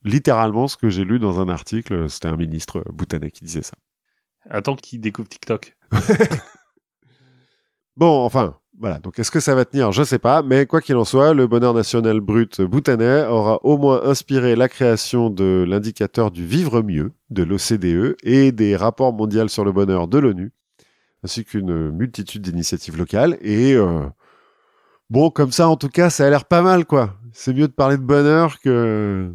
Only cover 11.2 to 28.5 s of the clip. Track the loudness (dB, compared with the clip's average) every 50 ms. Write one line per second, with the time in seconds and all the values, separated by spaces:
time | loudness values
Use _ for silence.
11.2 | 4 6 6 4 4 4 2 2 2 2 2 0 0 0 -2 0 0 2 0 0
12.2 | 0 0 0 0 0 -2 -2 -2 -2 0 0 0 0 0 0 2 2 2 2 2
13.2 | 2 2 0 0 2 2 0 0 2 0 2 4 4 2 2 2 2 0 0 -2
14.2 | -2 -2 -2 0 2 2 4 2 2 0 0 0 2 2 2 0 -2 -2 -2 0
15.2 | 0 0 0 0 0 2 2 2 2 0 0 -2 -4 -6 -6 -6 -6 -4 _ -2
16.2 | -2 -2 -2 -6 -8 -4 -2 -2 -2 0 0 0 -2 0 -2 -2 -4 -4 -8 _
17.2 | _ _ -2 -2 -2 0 -2 -4 -2 -2 -2 -2 0 0 0 0 0 -2 -4 _
18.2 | -2 0 2 4 4 4 2 2 0 0 0 0 -2 -2 -2 0 -2 -2 0 -2
19.2 | -4 -2 0 0 -2 -2 -2 -2 -2 0 0 0 0 0 0 -2 -2 0 0 2
20.2 | 2 2 0 -2 -8 -12 _ _ _ _ _ _ _ _ _ _ _ _ _ _
21.2 | -14 -12 -10 -10 -12 _ -6 -6 -4 -2 -2 -2 -2 -4 -4 -6 -6 -6 -6 -12
22.2 | -12 -12 -12 -10 -10 -6 -6 -6 -4 -4 -6 -8 -8 -12 -8 -8 -8 -4 0 0
23.2 | 0 0 0 -2 -4 -4 0 0 2 2 4 2 2 2 0 -2 -4 -8 -12 _
24.2 | _ _ _ _ _ _ _ _ _ _ _ _ _ _ _ _ _ _ 0 2
25.2 | 2 2 2 0 0 0 2 2 4 4 4 2 -2 -4 0 2 2 2 2 2
26.2 | 2 4 4 2 2 _ 2 2 4 4 2 2 2 _ 0 0 0 0 -6 -12
27.2 | -20 -20 -20 -10 -6 -4 0 0 0 0 0 0 0 2 2 0 0 2 2 4
28.2 | 4 4 4 4 2 0